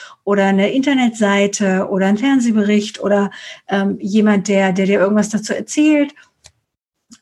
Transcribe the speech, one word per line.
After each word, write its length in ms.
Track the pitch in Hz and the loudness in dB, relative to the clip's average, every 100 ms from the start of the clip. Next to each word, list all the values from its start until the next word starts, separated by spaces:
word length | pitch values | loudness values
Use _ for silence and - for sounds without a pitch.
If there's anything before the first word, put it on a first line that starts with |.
| - - | -20 -12
oder 220 | - 202 196 | -2 0 2
eine 260 | 196 202 | 2 0
Internetseite 1120 | 269 277 269 240 226 202 202 202 202 196 185 - | 0 0 0 0 0 0 2 0 0 -2 0 -2
oder 180 | 190 190 | 0 0
ein 120 | 208 | 0
Fernsehbericht 800 | 269 269 233 214 208 208 208 - | 2 2 2 0 2 0 -2 -6
oder, 300 | 196 202 196 - - - - | 0 0 0 -6 -18 -20 -6
ähm, 280 | 196 196 196 196 214 | -2 -2 -4 -2 2
jemand, 320 | 214 202 185 | 2 2 0
der, 240 | 196 190 | 0 0
der 140 | 185 190 | 0 0
dir 120 | 202 | 2
irgendwas 300 | 190 214 208 | 2 0 0
dazu 260 | 208 214 | -4 -6
erzählt. 600 | - - - 302 294 285 - _ _ _ _ _ _ _ _ _ - | -8 -6 0 2 2 0 -6 _ _ _ _ _ _ _ _ _ -6